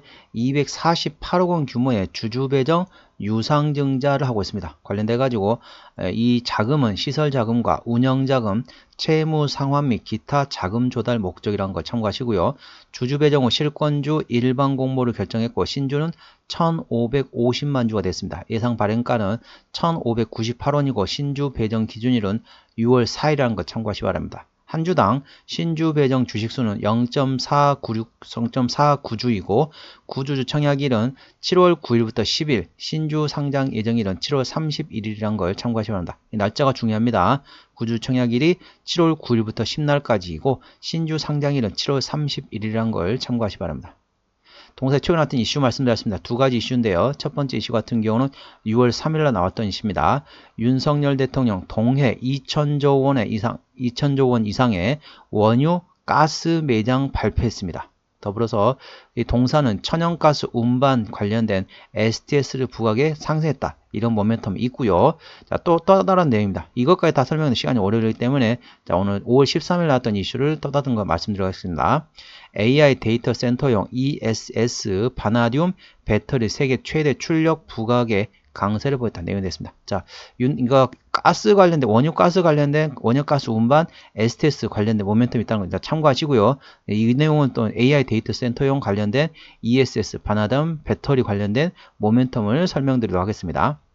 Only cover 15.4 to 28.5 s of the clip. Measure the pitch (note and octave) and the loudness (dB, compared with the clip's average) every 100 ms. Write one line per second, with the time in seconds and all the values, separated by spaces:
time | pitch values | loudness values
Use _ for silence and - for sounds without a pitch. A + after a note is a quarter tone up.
15.4 | A#2 G2+ F#2 C#3 C#3 C#3+ D#3+ - - _ | -2 -2 -2 -2 -2 -2 -4 -6 -16 _
16.4 | - - E3 E3 - A#2 A#2 C#3 C3 A#2 | -10 -2 0 -2 -2 -2 0 0 -2 0
17.4 | B2 A#2+ D3 C3+ A#2 A2 F#2 F2 F#2 F2+ | 0 0 -2 0 0 0 -2 -4 -6 -10
18.4 | - A2+ A#2+ A2+ G#2 A2+ A#2+ B2 F#2+ A#2 | -6 -4 -2 0 0 0 0 -2 -2 -4
19.4 | - - _ - E3+ E3 A#2+ A2+ A2 - | -8 -20 _ -4 -2 0 -2 -2 -2 -4
20.4 | A2+ A#2+ C#3+ C#3+ C#3 A2 F#2+ - C#3+ C#3 | -6 -4 -2 0 0 -2 -4 -4 -6 -4
21.4 | C#3 B2+ A2 A2+ A2 A2 B2 B2 G2 A2+ | -4 -4 -2 -2 -4 -2 0 0 0 -4
22.4 | - - _ - A#2+ B2 A2 - D3+ D3 | -6 -20 _ -2 2 4 2 0 0 2
23.4 | B2 G2 F2 A2+ G#2+ G2 G2+ F2+ D#2 - | 0 -2 -6 -6 -6 -4 -2 -4 -6 -12
24.4 | - _ - D#3+ E3 F3 G2 C3 - - | -20 _ -10 -4 -2 2 2 2 -4 -16
25.4 | - - E3 D#3+ D#3+ D3+ C3+ C3 A#2+ G#2+ | -12 -6 -4 0 0 2 2 2 0 -2
26.4 | A2 - A2+ G#2 G#2 A#2 A#2+ D3 C3 C3 | -4 -2 -2 -2 0 0 0 0 0 -2
27.4 | - C#3+ C#3+ C#3 - A2 A2 _ - - | 0 2 2 2 -4 -6 -6 _ -14 -6
28.4 | A#2 | -4